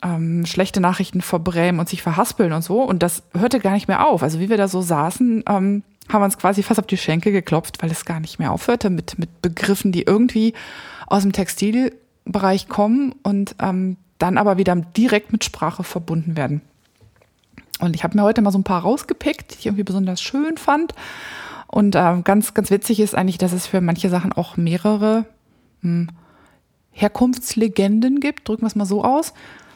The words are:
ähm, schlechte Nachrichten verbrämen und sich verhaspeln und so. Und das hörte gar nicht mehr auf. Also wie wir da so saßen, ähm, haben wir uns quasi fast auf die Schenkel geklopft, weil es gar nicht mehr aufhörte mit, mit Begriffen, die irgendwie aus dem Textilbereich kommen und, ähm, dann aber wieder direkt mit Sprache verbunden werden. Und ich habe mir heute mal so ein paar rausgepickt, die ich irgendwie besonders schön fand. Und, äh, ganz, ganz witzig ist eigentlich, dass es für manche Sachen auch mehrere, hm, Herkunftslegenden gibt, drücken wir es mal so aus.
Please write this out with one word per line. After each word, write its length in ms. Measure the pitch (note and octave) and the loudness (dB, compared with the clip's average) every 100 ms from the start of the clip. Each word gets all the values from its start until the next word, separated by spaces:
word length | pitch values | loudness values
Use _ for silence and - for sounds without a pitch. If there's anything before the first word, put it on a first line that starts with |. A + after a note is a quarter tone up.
ähm, 420 | F3+ E3 E3 E3+ E3+ | -4 -2 -2 -2 -2
schlechte 340 | - F#3+ G3+ | -2 -2 2
Nachrichten 420 | F3+ F3+ F#3+ F3+ | 2 0 -2 -4
verbrämen 580 | - F3 F3 E3+ F3 E3+ | -2 -2 -2 0 2 2
und 80 | E3+ | -2
sich 140 | F3 | -4
verhaspeln 500 | - D#3+ A#3+ - F3+ | -2 0 0 2 0
und 100 | D#3+ | 0
so. 200 | E3 G#3 | -2 0
Und 200 | C4 F#3 | 0 2
das 200 | F3 - _ | 0 -2 _
hörte 240 | F3 A#3 B3+ | -2 0 2
gar 140 | G3 | 2
nicht 160 | G3+ - | 0 2
mehr 180 | F#3 D4+ | 2 4
auf. 160 | F#3+ | 4
Also 160 | C#3+ D#3+ | 0 -2
wie 100 | G3 | 0
wir 80 | A3 | 2
da 120 | G3 | 2
so 120 | F#3 | 0
saßen, 640 | F3+ D#3 D#3+ - B3 A3+ - | 0 0 0 0 2 2 0
ähm, 340 | G3+ G3 G3+ - _ - | 0 2 0 -4 _ -2
haben 120 | G#3+ | 2
wir 40 | |
uns 140 | G3 - | 2 2
quasi 240 | F3+ G3+ | 0 2
fast 180 | F#3+ A3 | 2 0
auf 60 | G3 | 0
die 100 | F#3+ | -2
Schenkel 360 | - D#3+ G#3+ | 0 0 2
geklopft, 500 | G3 - D#3 - - | 0 2 -2 -2 -6
weil 80 | E3 | -6
es 140 | D#3+ | -4
gar 160 | - D#3+ | -6 -8
nicht 180 | D#3 - | -8 -4
mehr 140 | D3 | -2
aufhörte 380 | - - A#3+ G#3 | -2 0 0 0
mit, 280 | E3+ - - | -2 -4 -6
mit 240 | E3 - | -8 -4
Begriffen, 500 | F3+ E3 F#3+ G3 G3+ | -4 -2 0 0 0
die 100 | F3 | 0
irgendwie 520 | - G#3 A#3+ A3 A3+ A3 - - - - - | 2 4 4 4 0 0 -12 -18 -18 -14 -2
aus 160 | G3+ | 2
dem 100 | G3 | 2
Textilbereich 1400 | F#3+ F#3 - G3+ A#3 C4 - _ _ - F#3+ F#3+ F#3+ - | 0 -4 -2 0 2 0 -4 _ _ -6 0 2 2 -2
kommen 460 | - G#3 B3 C#4 - | 0 2 2 0 -4
und, 340 | G3+ G3+ G3 - | -2 -2 -2 -4
ähm, 360 | G3 F#3 F#3 F#3 _ - | -2 -2 -2 -4 _ -4
dann 200 | F3 G3+ | 0 2
aber 180 | G#3 F#3 | 2 2
wieder 200 | F#3 F3 | 2 2
direkt 560 | E3 - A#3+ G#3 - | 0 2 2 2 0
mit 100 | A3 | -4
Sprache 400 | - - D#3+ F3 | -4 -4 -4 -4
verbunden 540 | F3+ F3 E3 E3 D#3+ D#3+ | -8 -8 -4 -4 -2 -2
werden. 240 | C3+ D3 - _ _ _ _ _ _ _ _ - - - | -2 -2 -6 _ _ _ _ _ _ _ _ -20 -14 -4
Und 160 | F3 D#3+ | -2 -2
ich 80 | |
habe 120 | E3+ G#3 | 0 2
mir 60 | |
heute 200 | G#3 A3+ | 4 4
mal 100 | G3+ | 2
so 60 | G3 | 2
ein 60 | |
paar 180 | F#3+ F3+ | 0 0
rausgepickt, 720 | F#3 C4+ - - D4+ - - | 0 -2 -2 -4 -4 -6 -10
die 60 | - | -10
ich 80 | A3 | -6
irgendwie 160 | G3+ | -4
besonders 400 | G3 F#3+ F#3 F3+ | -2 -2 -2 -4
schön 340 | - C4+ D4+ D#4+ | -6 -4 -4 -2
fand. 380 | - D4 E4 - - - - - - - - | 0 0 0 -8 -16 -16 -16 -16 -16 -18 -4
Und, 280 | - G#3 | 2 2
äh, 260 | F3+ F3+ F3+ | 4 4 2
ganz, 320 | F3 G3+ G#3 | 4 2 2
ganz 160 | - G3+ | -2 0
witzig 300 | G3+ - G#3+ | 0 0 0
ist 140 | G#3 | 0
eigentlich, 240 | - F#3 E3+ | 0 -2 0
dass 140 | F#3 | 0
es 140 | F3+ - | -2 -2
für 140 | F#3+ | 0
manche 280 | F3 E3+ F#3+ | 0 0 0
Sachen 240 | F3+ F#3 | 0 -2
auch 240 | - F3 - | -4 -4 -2
mehrere, 680 | E3+ F3 G#3 G#3+ G#3+ A3 G#3+ _ _ _ _ _ | 0 0 0 2 2 0 -2 _ _ _ _ _
hm, 280 | F3 E3+ E3+ - _ _ _ _ _ _ _ | -2 -2 -2 -8 _ _ _ _ _ _ _
Herkunftslegenden 1300 | - G#3 - B3 B3 - - A3 F#3+ G3 A3 B3+ C#4+ | -2 -2 2 0 0 -4 0 0 2 2 4 2 0
gibt, 280 | C#4 D4 - | -2 -6 -6
drücken 140 | A3 | -4
wir 60 | A3 | -2
es 80 | G#3+ | -2
mal 80 | |
so 180 | G3 G#3 | -2 0
aus. 300 | - C#4 D#4+ - - - - | 2 0 -2 -8 -20 -20 -20